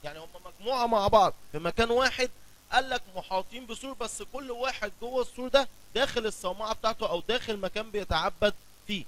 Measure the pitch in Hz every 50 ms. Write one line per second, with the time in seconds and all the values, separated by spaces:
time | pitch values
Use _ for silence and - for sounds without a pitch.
0 | - 147 147 156 160 - - 175 - 180 - - 196 233 269 254 240 233 233 208
1 | 196 202 214 214 190 156 - - - - - 151 165 175 - - 226 233 233 247
2 | 262 247 - - 254 247 - - - - - - - - - 247 262 262 254 240
3 | - 202 185 185 - - 190 190 190 - 220 247 254 226 226 - - 269 262 -
4 | 240 214 - - 202 - - 262 277 262 240 240 254 262 - - 214 - - -
5 | 220 240 254 254 240 - - 247 247 254 - 277 277 - - - - - - 226
6 | 269 269 - 247 220 214 - - - 180 185 202 220 214 220 - - 220 226 -
7 | 226 175 170 175 - - 226 247 - 233 214 202 196 180 - 208 220 226 202 208
8 | 185 - 175 156 170 202 - - 208 208 - - - - - - - - 208 185
9 | -